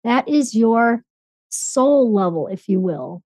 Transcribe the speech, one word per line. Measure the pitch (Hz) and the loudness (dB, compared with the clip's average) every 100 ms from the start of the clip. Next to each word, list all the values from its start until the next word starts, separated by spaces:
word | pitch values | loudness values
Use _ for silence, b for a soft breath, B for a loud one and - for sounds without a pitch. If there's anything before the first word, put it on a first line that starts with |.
That | 233 247 - | 0 -2 2
is | 294 254 | 0 0
your | 220 226 226 233 233 _ _ _ _ _ | 2 2 4 2 0 _ _ _ _ _
soul | - - 269 269 285 247 | -10 -4 0 2 4 2
level, | 208 185 165 139 | 2 0 -4 -6
if | 185 - | -8 -4
you | 190 | -2
will. | 185 151 127 180 | -2 -6 -10 -14